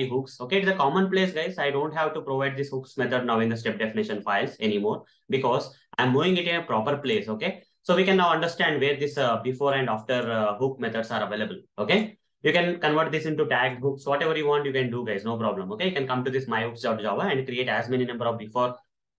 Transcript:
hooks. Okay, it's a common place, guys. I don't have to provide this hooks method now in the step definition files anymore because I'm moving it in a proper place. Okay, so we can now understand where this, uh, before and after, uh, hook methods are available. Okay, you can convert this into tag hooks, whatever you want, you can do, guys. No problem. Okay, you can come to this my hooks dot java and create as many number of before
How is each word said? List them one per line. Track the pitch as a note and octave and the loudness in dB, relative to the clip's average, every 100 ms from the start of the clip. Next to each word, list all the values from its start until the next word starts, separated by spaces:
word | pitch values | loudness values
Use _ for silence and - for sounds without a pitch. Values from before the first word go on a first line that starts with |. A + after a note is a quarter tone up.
| C3 | 0
hooks. | B2+ C3+ - | -2 -4 -10
Okay, | B2 G3 | -2 2
it's | G3 | 2
a | |
common | F#3+ C#3 F#3 F#3+ | 2 2 4 2
place, | F#3 F#3 | 2 2
guys. | D#3 F3 D#3+ | 0 -4 -2
I | C#3+ | 0
don't | C#3 D3+ | 0 -2
have | D#3 D#3 | -2 -2
to | D#3 | -2
provide | C3+ C3+ C#3 C3+ | -4 -2 0 -2
this | C#3 | -4
hooks | C3 C3 - | -6 -8 -4
method | A#2 B2+ B2 | -2 0 0
now | A2+ | 2
in | A2+ | 2
the | A2+ | 0
step | A2+ G2+ | -4 -2
definition | G#2+ G#2+ G#2+ G#2 | -2 -2 -2 -4
files | G#2 G2+ - - | -2 0 -2 -2
anymore | A2 G#2 G#2 C3 - _ _ | 0 2 0 -2 -8 _ _
because | C3 B2+ C3 - - _ - | 0 2 0 -2 -12 _ 0
I'm | B2+ | 2
moving | C3 F3 F3+ | 4 4 2
it | E3+ | 2
in | E3+ | -2
a | |
proper | E3 A2 B2+ C#3+ | 0 -2 0 -2
place. | C3 G#2+ G#2+ | 0 0 0
Okay, | G#2+ F3 - - _ | -4 -4 -6 -12 _
so | - | 0
we | F3 | 4
can | F#3+ G3 | 6 6
now | F3 | 6
understand | D#3+ E3 - E3+ C#3+ | 4 0 0 0 2
where | C#3 C3+ | 0 0
this, | C#3 C#3 | -2 0
uh, | B2 A2+ | 0 2
before | A#2+ B2+ C#3+ | -2 0 0
and | C3+ B2 | 2 0
after, | A2 - B2 A#2 | -2 -2 -2 0
uh, | A2+ G#2+ G#2 | 0 0 0
hook | C3 C3 | -2 -2
methods | A#2+ A2+ A2 | -4 -4 -2
are | A2+ | -2
available. | G2 G#2+ G#2 F#2+ - - | -2 -2 -4 -6 -12 -6
Okay, | G#2+ G3 A3 - _ _ | 2 2 0 -6 _ _
you | D3+ | 2
can | E3+ F3 F3 | 2 2 0
convert | D3+ D#3 D#3 | 0 2 2
this | D#3 - | 0 -2
into | D3+ C#3 | 0 0
tag | B2 B2+ B2 | 2 0 0
hooks, | C3+ C3+ C#3 | -2 -2 -2
whatever | C#3+ D#3+ D#3 | 0 2 2
you | D3 | 2
want, | C#3+ | 2
you | C#3 | 2
can | C3 B2 | 0 0
do, | A#2+ G#2+ | -2 -4
guys. | G2 | -4
No | A2 A2+ | -2 -2
problem. | A2 F#2+ F#2 | 0 -2 -4
Okay, | A2 F#3 | -2 -2
you | |
can | D3 C3 | 0 -2
come | B2+ | -2
to | C3 | 0
this | C3 C3 | -2 -2
my | A2+ | -2
hooks | A#2 A#2 | -2 -4
dot | A#2+ G#2+ | -2 -2
java | G#2 G#2+ | -2 0
and | G3 C3+ C3 | 0 0 -2
create | B2 B2 | -2 0
as | A2 A#2 | 0 0
many | B2+ | 0
number | A#2+ A#2+ | 0 -2
of | A#2 G#2+ | -2 -2
before | G#2+ B2 B2 B2 _ _ _ | -4 0 0 -2 _ _ _